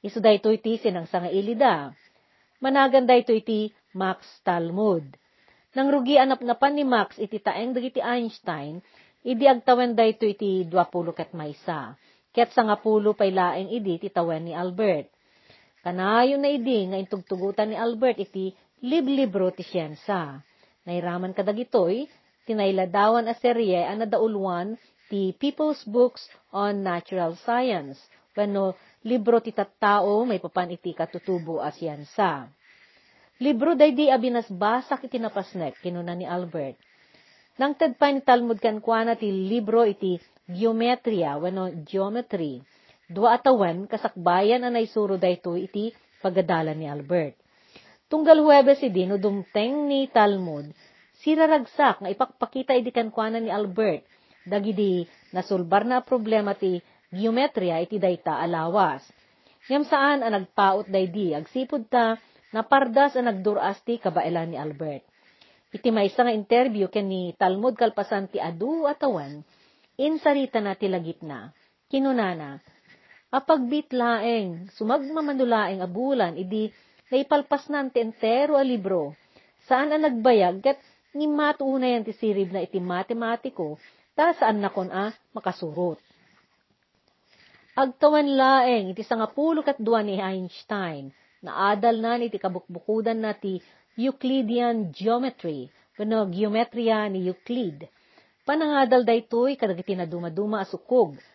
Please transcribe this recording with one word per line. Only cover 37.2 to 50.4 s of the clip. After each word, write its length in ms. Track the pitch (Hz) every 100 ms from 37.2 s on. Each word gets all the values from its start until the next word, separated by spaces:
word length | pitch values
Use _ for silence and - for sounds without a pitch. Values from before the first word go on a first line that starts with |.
| _ _ _ -
Nangted 340 | 269 285 320
pay 240 | 240 285 277
ni 40 | 269
Talmud 320 | 247 240 220
kenkuana 560 | 226 214 214 226 226
ti 160 | 226 208
libro 560 | 190 190 233 208 226 226
iti 320 | 196 196 175 _ _ -
geometria 880 | 180 226 226 233 247 - 208 160 147
wenno 320 | 175 190 185 170 147
geometry. 720 | 196 196 226 233 196 156 127 135 _ _ _ _
Dua 300 | 175 226 240
a 20 |
tawen 480 | 277 254 185 170 202
kasakbayan 800 | 214 226 - 175 175 202 247 247
a 40 |
naisuro 440 | 233 226 220 208
daytoy 560 | 190 180 175 180 175 190
iti 240 | 208 220 - _ _
pagadalan 560 | 190 180 170 165 160
ni 160 | 156 156
Albert. 480 | 147 143 175 147 - _ _ _ - _ _ _
Tunggal 320 | 311 320 320
Huwebes 400 | 302 285 269 277
idi 240 | 269 185 185
no 80 |
dumteng 720 | 202 202 196 180 208 226 285 294
ni 240 | 277 269
Talmud, 640 | 233 208 196